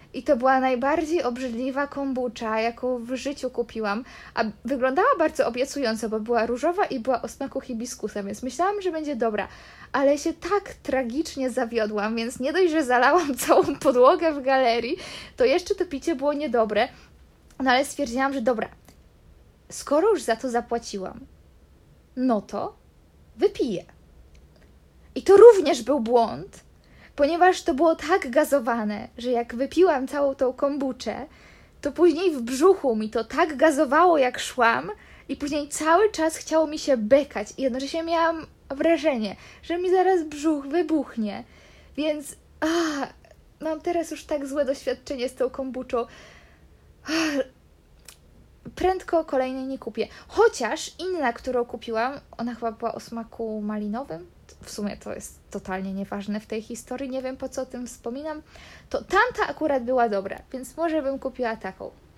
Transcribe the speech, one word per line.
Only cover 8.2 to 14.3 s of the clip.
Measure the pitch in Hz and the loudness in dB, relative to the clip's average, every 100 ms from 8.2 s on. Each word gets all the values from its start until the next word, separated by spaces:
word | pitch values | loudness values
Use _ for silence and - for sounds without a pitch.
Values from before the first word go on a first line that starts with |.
więc | 196 214 | -8 -8
myślałam, | 254 285 381 415 | -6 -2 -2 0
że | 370 | -2
będzie | 320 294 247 | -4 -4 -2
dobra, | 233 208 - - - - - | -2 -2 -6 -10 -20 -20 -6
ale | 254 277 294 | 2 2 2
się | 339 | -2
tak | 320 339 403 - | -6 -2 -2 -2
tragicznie | - - 262 233 269 330 277 254 | -12 -4 -2 -2 -4 -6 -4 -4
zawiodłam, | 254 233 233 214 214 214 226 | -2 -2 -2 -2 -2 -2 -4
więc | 226 - | -6 -4
nie | 262 | -2
dość, | 330 359 | 2 2
że | 311 | 2
zalałam | 247 247 254 349 285 247 | 2 4 6 4 2 0
<laughs> | - | 4
całą | - - 277 | 4 4 2
podłogę | 294 247 262 359 320 | 2 6 8 6 2